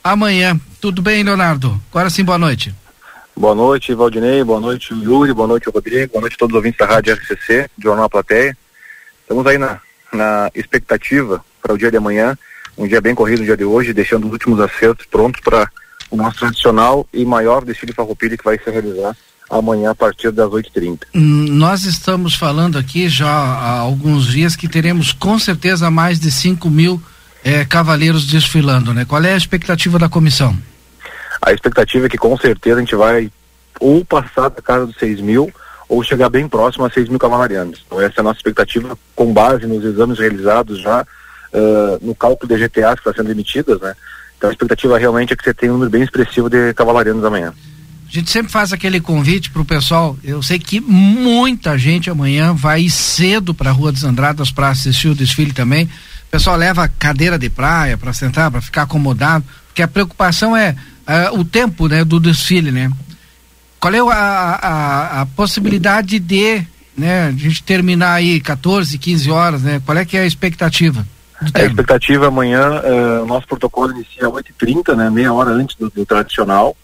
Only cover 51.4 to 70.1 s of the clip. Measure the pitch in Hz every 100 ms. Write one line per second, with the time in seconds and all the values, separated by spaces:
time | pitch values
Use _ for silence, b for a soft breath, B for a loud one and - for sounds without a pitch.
51.4 | 254 247 170 139 131 175 180 160 139 143
52.4 | 160 165 151 160 175 - - - 180 214
53.4 | 175 160 135 131 151 135 143 123 143 151
54.4 | 135 139 139 131 143 123 160 143 131 -
55.4 | 151 131 123 151 165 - - - - 156
56.4 | 185 170 170 180 160 - 151 135 170 170
57.4 | 123 - 139 165 143 113 127 123 135 156
58.4 | 160 127 - - 143 156 139 131 143 160
59.4 | 135 B B - 170 202 185 - 185 165
60.4 | 220 226 202 135 B B - 160 185 208
61.4 | 170 226 247 165 160 156 160 165 165 151
62.4 | - 180 156 127 131 135 - B B B
63.4 | _ _ _ _ 175 220 240 214 202 196
64.4 | 175 180 185 156 147 139 165 139 135 -
65.4 | 202 - 208 196 190 208 190 214 175 196
66.4 | 214 220 165 - _ - 160 185 160 135
67.4 | 147 156 - 190 180 175 180 175 175 165
68.4 | 135 139 175 196 160 143 170 170 139 160
69.4 | 170 143 139 143 135 160 180